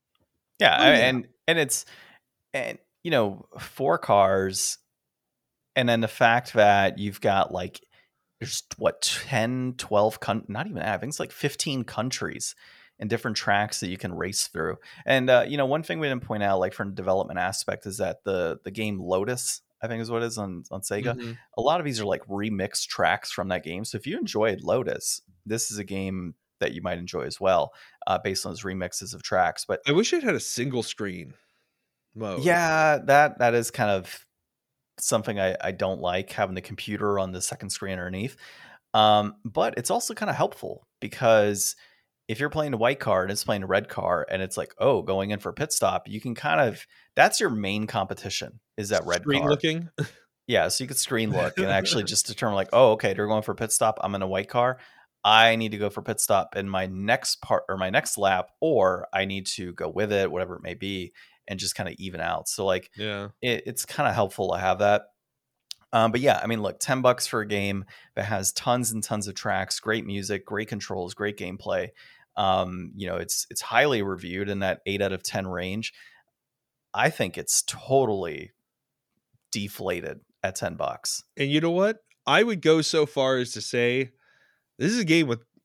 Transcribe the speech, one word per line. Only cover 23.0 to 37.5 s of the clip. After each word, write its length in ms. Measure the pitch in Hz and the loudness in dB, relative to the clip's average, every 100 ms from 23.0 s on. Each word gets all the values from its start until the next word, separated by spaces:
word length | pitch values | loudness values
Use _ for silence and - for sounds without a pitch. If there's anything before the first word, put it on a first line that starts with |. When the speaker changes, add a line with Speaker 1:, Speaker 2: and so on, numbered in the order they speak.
| 85 98 - | 0 0 -4
Speaker 1:
from 180 | - 95 | -8 -4
that 140 | 90 | -4
game. 200 | 78 90 | -4 -10
So 140 | 110 107 | -8 -8
if 80 | 135 | -8
you 120 | 226 | -6
enjoyed 440 | 247 107 110 98 | -4 0 0 0
Lotus, 600 | - 117 - - - - _ _ 104 | 0 0 0 -4 -6 -8 _ _ -6
this 260 | 113 - | -4 -4
is 80 | 104 | -6
a 40 | |
game 520 | 95 98 95 95 87 - _ _ | -6 -6 -4 -6 -8 -12 _ _
that 140 | 76 | -4
you 80 | 62 | -4
might 180 | 92 85 | -6 -6
enjoy 240 | 87 85 | -6 -6
as 180 | 65 - | -6 0
well, 320 | 95 87 71 - - _ - | 4 4 2 -6 -20 _ -2
uh, 120 | 92 | -2
based 220 | 101 92 98 | -2 -4 -6
on 60 | |
those 100 | 85 | -8
remixes 520 | 98 92 90 - 92 | -8 -6 -6 -8 -12
of 100 | 78 | -14
tracks. 420 | - 95 87 - - | -2 2 2 0 -6
But 160 | 98 139 | -4 2
Speaker 2:
I 60 | |
wish 220 | 156 233 | 2 2
it 100 | 349 | 0
had 120 | 262 135 | 0 -2
a 40 | |
single 440 | - - 131 123 | -4 -6 -2 -4
screen 500 | 107 - 101 90 71 - _ _ _ _ _ _ _ 110 | -4 -8 -8 -8 -14 -20 _ _ _ _ _ _ _ -8
mode. 280 | 107 90 | -6 -2
Speaker 1:
Yeah, 560 | 165 170 165 156 156 143 123 | 2 2 2 4 4 2 6
that, 340 | 143 151 - | 6 6 4
that 140 | 120 | 4
is 160 | 120 117 | 4 0
kind 200 | - 107 | -2 0
of 360 | 98 87 - _ _ _ _ _ _ _ - | 0 -2 -16 _ _ _ _ _ _ _ -8
something 400 | - - 107 101 | 0 0 0 0
I, 180 | 95 90 | 0 0
I 120 | 90 | -4
don't 280 | 92 95 90 | -2 -2 -2
like, 320 | 87 92 98 | -2 -2 -4
having 240 | - 98 92 | -4 -2 -2
the 60 | |
computer 580 | - 101 - 104 104 98 | -8 -12 -8 -4 0 0
on 140 | 95 | -2
the 80 | 92 | -4
second 300 | - | -6